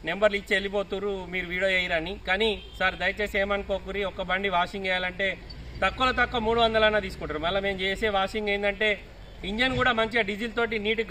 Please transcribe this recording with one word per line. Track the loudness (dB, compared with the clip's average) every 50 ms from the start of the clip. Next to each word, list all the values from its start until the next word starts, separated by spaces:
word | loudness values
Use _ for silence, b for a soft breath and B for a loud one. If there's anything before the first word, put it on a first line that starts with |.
| -2
నెంబర్లు | -4 0 4 4 4 4
ఇచ్చి | 2 0 0 0
వెళ్ళిపోతురు, | 0 0 0 -2 -2 -2 -2 -4 -4 -2 -4 -4 -4 -6
మీరు | -4 -4 -4 -4
వీడియో | -2 -2 0 2 2
వేయరని. | 2 2 0 0 0 -2 -2 -4 -8 -8 -2
కానీ | -2 0 2 2 2 0 -2 -6 -14 -4 0
సార్, | 0 0 0
దయచేసి | 2 -2 -2 0 0 -4 0 0 0
ఏమనుకోకురి, | 2 2 0 -2 0 -2 -2 -2 -2 -6 -4 -4 -4
ఒక్క | -4 -4 -6
బండి | -2 -2 -2 0 0 2
వాషింగ్ | 2 2 2 2 -2 -4 -2
చేయాలంటే | 0 0 0 -2 -4 -2 0 -2 -2 -2 -4 -10 -14 -14 -12 -12 -12 -2 0 0
తక్కువలో | 0 2 2 2 2
తక్కువ | 4 2 2 2 2 0
మూడు | 2 2 4 4
వందలు | 4 4 6 6 6
అన్నా | 6 4 2
తీసుకుంటారు. | 0 -2 -8 -8 -6 -6 -4 -2
మళ్ళీ | -2 0 0 0
మేము | 0 0 -2 0
చేసే | -2 -2 0 0 0 2
వాషింగ్ | 2 2 0 0 -2 -2 0 0
ఏంటంటే | 0 2 0 0 0 2 0 0 0 0 -4 -16 -16 -16 -16 -16 -12 -10 -6
ఇంజన్ | -4 0 0 2 2 2
కూడా | 4 4 4
మంచిగా | 4 4 2 2 2 2
డీజిల్ | 2 2 -2 -4 -4 -4 0
తోటి | -2 0 0 0 -2
నీట్గా | 0 0 0 0 2 2